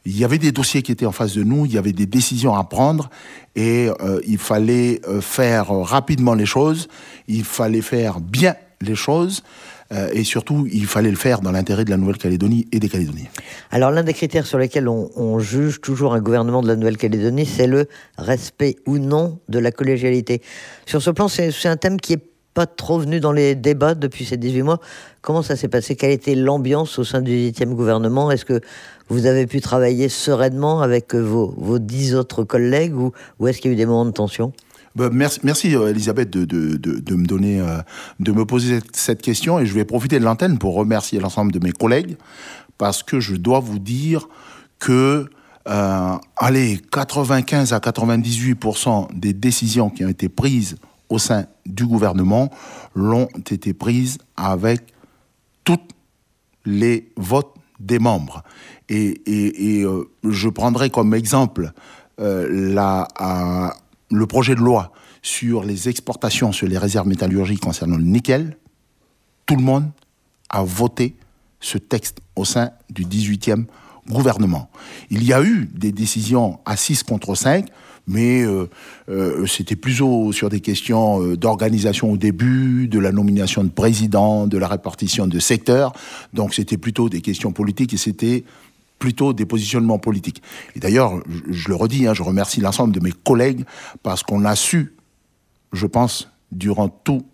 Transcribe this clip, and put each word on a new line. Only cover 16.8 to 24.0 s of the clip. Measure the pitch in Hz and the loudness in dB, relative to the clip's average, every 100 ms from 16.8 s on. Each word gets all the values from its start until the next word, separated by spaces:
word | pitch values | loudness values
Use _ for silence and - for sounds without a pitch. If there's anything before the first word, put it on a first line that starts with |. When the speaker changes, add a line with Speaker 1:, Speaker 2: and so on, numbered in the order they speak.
| 110 110 113 110 107 131 147 | 0 0 0 0 0 0 -2
Speaker 2:
c'est | - 127 | 2 2
le | 135 147 - - - | 4 0 -6 -20 -10
respect | 110 127 - _ 143 127 - | -2 -2 -4 _ -2 -2 -2
ou | 143 | -2
non | 135 151 170 160 - | 2 0 0 -4 -4
de | 117 | 0
la | 120 | 0
collégialité. | - 131 131 127 127 113 120 - - - - - | 0 0 0 2 0 0 -4 -6 -20 -20 -20 -4
Sur | 151 | -2
ce | 170 | 0
plan, | 165 202 | 0 0
c'est, | - 170 | 0 -2
c'est | 143 175 | 0 -2
un | 160 | 0
thème | 185 190 | 0 -2
qui | - | -2
est | 165 - _ _ | -4 -4 _ _
pas | - 170 | -2 -2
trop | - - 165 | -4 -2 -2
venu | 147 165 | 0 0
dans | 151 | 2
les | 147 143 131 | 4 2 2
débats | 135 143 147 | 2 2 2
depuis | 165 | 2